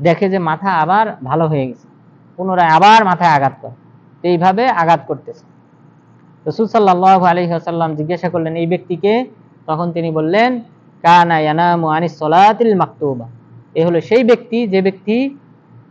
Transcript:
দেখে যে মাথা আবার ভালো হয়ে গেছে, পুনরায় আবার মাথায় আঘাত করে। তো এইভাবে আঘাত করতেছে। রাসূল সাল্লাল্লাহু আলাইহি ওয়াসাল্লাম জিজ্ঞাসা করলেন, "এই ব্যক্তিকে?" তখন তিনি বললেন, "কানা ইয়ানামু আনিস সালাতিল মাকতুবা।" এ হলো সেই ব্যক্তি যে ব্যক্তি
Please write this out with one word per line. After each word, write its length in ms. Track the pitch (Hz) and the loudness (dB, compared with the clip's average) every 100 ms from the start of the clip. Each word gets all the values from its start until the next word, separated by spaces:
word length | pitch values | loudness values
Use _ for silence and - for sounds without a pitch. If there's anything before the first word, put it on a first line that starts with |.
দেখে 280 | 156 165 196 | -2 0 0
যে 100 | 190 | -2
মাথা 320 | 165 156 196 | -2 -4 -2
আবার 360 | 175 156 202 220 185 | -2 0 0 0 -4
ভালো 240 | 127 151 160 | -6 -2 0
হয়ে 200 | 151 131 | 0 -4
গেছে, 200 | 117 _ _ _ _ _ - | -8 _ _ _ _ _ -10
পুনরায় 320 | 190 180 170 | -4 0 2
আবার 360 | 160 196 226 202 | 4 6 6 4
মাথায় 240 | 175 175 | 0 2
আঘাত 240 | 147 135 - | 2 0 -4
করে। 100 | 117 - _ _ _ _ | -14 -20 _ _ _ _
তো 60 | 175 | -2
এইভাবে 400 | 175 185 190 262 | 0 0 0 -2
আঘাত 320 | 196 165 165 - | 0 0 0 -2
করতেছে। 380 | 147 - - _ _ _ _ _ _ _ _ _ _ - | -12 -12 -20 _ _ _ _ _ _ _ _ _ _ -8
রাসূল 220 | 151 220 | -4 -2
সাল্লাল্লাহু 580 | 226 202 180 190 190 180 | 2 2 2 4 4 2
আলাইহি 240 | 175 175 | 0 -2
ওয়াসাল্লাম 460 | 170 165 170 165 151 | -4 -6 -4 -4 -4
জিজ্ঞাসা 340 | 151 175 175 | -6 -6 -4
করলেন, 260 | 170 160 165 | -4 -4 -4
"এই 120 | 165 | -4
ব্যক্তিকে?" 580 | 175 - 170 196 226 254 - _ _ - | -4 -6 -4 -2 -2 -4 -12 _ _ -8
তখন 260 | 156 175 | -6 -4
তিনি 200 | 170 165 | -6 -4
বললেন, 480 | 160 156 196 240 247 233 _ _ _ | -4 -2 0 0 -2 -10 _ _ _
"কানা 380 | 170 175 170 165 | 2 4 4 0
ইয়ানামু 480 | 151 156 175 170 160 | 0 0 0 0 -2
আনিস 320 | 156 170 151 | -2 -4 -4
সালাতিল 560 | 151 170 202 220 233 196 | 0 4 4 4 0 0
মাকতুবা।" 520 | 160 - 147 127 117 - - - _ 156 | -2 -4 -6 -6 -12 -20 -20 -20 _ -2
এ 100 | 165 | 0
হলো 160 | 170 | 0
সেই 220 | - 226 | 0 0
ব্যক্তি 440 | 240 233 - 233 233 | 2 0 0 -4 -2
যে 140 | 190 | 0
ব্যক্তি 540 | 190 190 - 226 277 277 _ _ _ - - | -2 -4 -4 -2 -2 -8 _ _ _ -20 -20